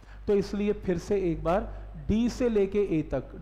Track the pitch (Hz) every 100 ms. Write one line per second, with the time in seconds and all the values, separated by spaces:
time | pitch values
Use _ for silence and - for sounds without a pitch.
0 | - - - 202 190 202 208 202 - 170
1 | - 202 180 151 160 190 226 - - -
2 | 147 214 240 - 240 208 196 208 196 156
3 | 151 135 - -